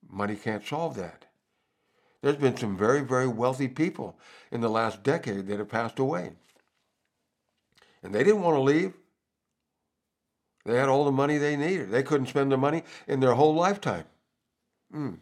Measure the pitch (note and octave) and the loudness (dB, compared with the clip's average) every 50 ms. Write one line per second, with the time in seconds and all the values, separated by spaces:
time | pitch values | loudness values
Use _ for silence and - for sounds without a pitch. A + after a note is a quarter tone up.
0 | _ - - G2 G#2 G2+ G#2+ G2+ - A#2+ A2 G#2 - - D3 D3 E3+ E3 C#3 A2 | _ -16 -6 -4 -4 -4 -4 -6 -4 -6 -6 -6 -6 -6 -6 -6 -6 -6 -6 -8
1 | F#2 E2 D#2+ - - _ _ _ _ _ _ _ _ _ _ _ _ _ _ _ | -12 -12 -12 -18 -20 _ _ _ _ _ _ _ _ _ _ _ _ _ _ _
2 | _ _ _ _ - C#3 D3 C#3+ C#3+ C3 A2+ A2 A#2+ G#2+ G2 F#2 G2+ G#2+ C3 D3 | _ _ _ _ 0 0 0 2 2 0 2 0 -4 -4 -2 0 2 2 2 2
3 | C#3 B2 C3 B2+ B2+ C3 A#2 G#2+ A#2+ B2+ C3 B2+ C#3 B2+ B2+ - D#3 F#3 E3 - | 2 0 0 0 0 0 -2 0 0 0 0 0 -4 -6 -2 -2 -2 -2 -2 -6
4 | B2+ F#2+ - _ - - - - - _ - A#2+ A#2 A2+ A2 A2+ A2+ A2 A2 - | -10 -12 -12 _ -20 -20 -20 -20 -20 _ -6 -2 -2 0 2 2 0 0 -2 -2
5 | - C3+ C#3 - - B2+ G2+ G2 G2 F#2+ G#2 G2+ G#2 G#2 - A2+ A#2 A2+ - - | -2 -2 -2 0 -2 -6 -6 -6 -4 -6 -6 -6 -6 -4 -4 -4 -4 -4 -2 -2
6 | C3+ C3 D#3 F3+ F3+ C#3 - - _ _ _ _ _ _ _ _ _ _ _ _ | -2 -2 -2 -4 -6 -8 -14 -18 _ _ _ _ _ _ _ _ _ _ _ _
7 | _ _ _ _ _ _ _ _ _ _ _ _ _ _ _ _ _ _ _ _ | _ _ _ _ _ _ _ _ _ _ _ _ _ _ _ _ _ _ _ _
8 | - F2+ G2 G#2 C3 F#3+ G#3+ G#3 F#3 E3+ D#3+ C#3+ C3 C#3 D3 D#3 F3+ F#3+ - - | -14 -4 0 2 4 4 4 4 4 2 4 4 4 4 4 4 2 0 -6 -10
9 | _ _ _ _ _ _ _ _ _ _ _ _ _ _ _ _ _ _ _ _ | _ _ _ _ _ _ _ _ _ _ _ _ _ _ _ _ _ _ _ _
10 | _ _ _ _ _ _ _ _ _ _ _ _ _ - A2+ B2 C3+ C3+ C3 C#3 | _ _ _ _ _ _ _ _ _ _ _ _ _ -2 0 2 2 4 2 2
11 | D3 C#3+ C#3 C3 C#3 C#3+ D3+ D3 C#3+ D3 D3 C#3+ C#3+ E3 F#3+ F3+ C3+ F#2+ G2+ B2 | 2 2 2 2 2 2 2 0 0 0 -2 -2 -2 -2 -2 -4 -4 -2 -2 -2
12 | C3+ - D#3 C#3+ C3 A#2+ - D3 C#3 C#3 C3+ C3 C3 C#3+ D3+ E3 D#3 - - - | 0 2 0 0 0 0 0 0 2 2 2 2 2 0 0 -2 -6 -8 -20 -20
13 | - - C#3+ C3+ C3 B2+ A#2+ A#2+ D3 D#3 D#3 D#3+ F3 F#3 G3+ G3+ - - G#2 F2 | -6 -4 -2 2 4 4 6 6 6 4 4 4 2 0 0 -2 -4 -4 -6 -6
14 | D#2 - _ _ _ _ _ _ _ _ _ _ _ _ _ _ _ _ - D3+ | -8 -12 _ _ _ _ _ _ _ _ _ _ _ _ _ _ _ _ -10 -8
15 | D3 B2+ F2+ E2 | -8 -8 -8 -12